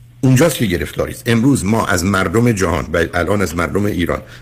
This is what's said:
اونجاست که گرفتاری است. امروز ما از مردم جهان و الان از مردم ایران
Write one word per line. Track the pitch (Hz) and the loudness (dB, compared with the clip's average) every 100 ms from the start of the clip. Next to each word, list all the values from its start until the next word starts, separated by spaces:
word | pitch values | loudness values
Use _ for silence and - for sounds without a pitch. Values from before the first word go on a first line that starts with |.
| - - | -20 -2
اونجاست | 127 131 165 - | 2 4 4 2
که | 110 | -2
گرفتاری | 87 87 - 73 | -2 -4 -6 -6
است. | - - | -6 -2
امروز | 117 131 123 | 2 4 2
ما | 92 110 - | 2 0 2
از | 95 | 0
مردم | 90 95 95 107 120 | 0 0 0 2 2
جهان | 101 90 82 58 | 2 0 -2 -2
و | 82 82 | -2 0
الان | 87 82 104 | -2 0 0
از | 90 82 | -2 -2
مردم | 80 90 | -2 -2
ایران | 104 87 82 71 - - | -2 -2 -2 -4 -8 -16